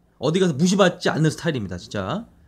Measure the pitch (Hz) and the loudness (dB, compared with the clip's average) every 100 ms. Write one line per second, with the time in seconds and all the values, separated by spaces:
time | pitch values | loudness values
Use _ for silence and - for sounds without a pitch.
0 | _ _ 139 170 185 131 180 180 185 180 | _ _ -2 2 2 2 2 4 4 2
1 | 180 - 156 147 - 127 98 90 - 107 | -4 2 0 0 -4 -4 -6 -10 -8 -6
2 | 95 170 233 _ | -6 -6 -8 _